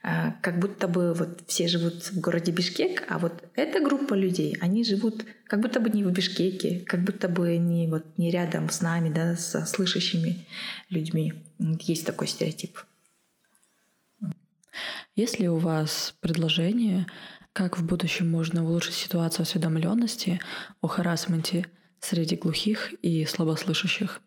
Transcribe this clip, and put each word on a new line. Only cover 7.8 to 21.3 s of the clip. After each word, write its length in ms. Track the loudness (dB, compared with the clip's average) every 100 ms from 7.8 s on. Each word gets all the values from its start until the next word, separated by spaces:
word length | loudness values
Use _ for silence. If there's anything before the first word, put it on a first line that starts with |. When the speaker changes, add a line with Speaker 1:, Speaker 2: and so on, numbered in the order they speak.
| 2
Speaker 1:
вот, 160 | 0 -2 -2
не 120 | 0
рядом 360 | 2 0 -2 -2
с 100 | 0
нами, 280 | 0 2 2
да, 260 | 2 0 0
со 300 | -2 -2 -2
слышащими 800 | 0 0 0 0 0 0 -2 -6 -12 -10 -12 -4
людьми. 440 | -4 0 0 0 -4 -18 -4
Вот 220 | -2 0
есть 240 | 0 -2 -2
такой 220 | -4 -4
стереотип. 500 | -2 -4 -4 -12 -14 -20 _ _ _ _ _ _ _ _ _ _ _ _ _ -8 -8 _ _ _ -10 -10 -10 -6 0
Speaker 2:
Есть 240 | 0 2
ли 80 | 2
у 100 | 4
вас 560 | 2 2 0 -2 -6 -4
предложение, 840 | -2 0 2 2 2 2 2 2 0 -8 -18 -20 -10
как 260 | -2 0 0
в 80 | 0
будущем 440 | 2 0 0 2
можно 340 | 2 2 0
улучшить 300 | 2 2 0
ситуацию 500 | -4 -2 0 0 0
осведомлённости 960 | 0 0 2 2 2 2 2 0 -2 -2 -4 -10 -12 -4
о 80 | -2
харассменте 800 | 0 0 0 0